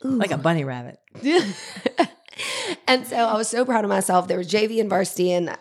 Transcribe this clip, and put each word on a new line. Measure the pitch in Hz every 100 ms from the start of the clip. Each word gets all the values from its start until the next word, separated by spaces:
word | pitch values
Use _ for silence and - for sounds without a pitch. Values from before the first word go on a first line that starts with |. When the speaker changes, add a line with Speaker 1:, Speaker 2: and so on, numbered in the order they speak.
| 262
Speaker 1:
Ooh. |
Speaker 2:
like | 254 202
a | 151
bunny | 156 170
rabbit. | 135 123 123 - _ -
Speaker 1:
<laughs> | 262 349 208 180 - - - - 320 - - - 523 539 466 339 -
And | 254 240
so | 247
I | 226
was | 214 220
so | 233
proud | 254 226
of | 208
myself. | 196 190 180 180
There | 180
was | 175
J | 208 220
V | 226
and | 214
varsity, | 185 180 - 180
and | 180 170 -